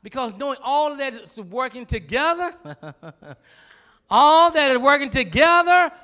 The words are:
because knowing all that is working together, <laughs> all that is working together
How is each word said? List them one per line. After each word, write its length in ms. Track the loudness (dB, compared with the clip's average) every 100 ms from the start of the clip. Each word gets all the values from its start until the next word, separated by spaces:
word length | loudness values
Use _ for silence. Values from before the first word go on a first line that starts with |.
because 320 | -12 -8 -8 -8
knowing 220 | -10 -8
all 320 | -4 -2 -2 -4
that 160 | -10
is 260 | -10 -20 -20
working 460 | -12 -8 -8 -10 -10
together, 680 | -10 -6 -4 -2 -2 -6 -10 -20
<laughs> 720 | -18 -18 -20 -20 -20 -20 -20 _ _ _ _ _ _ _
all 420 | 4 6 6 4
that 200 | 2 0
is 60 | 2
working 320 | 2 0 0
together 800 | -4 -4 2 4 4 4 2 2 -4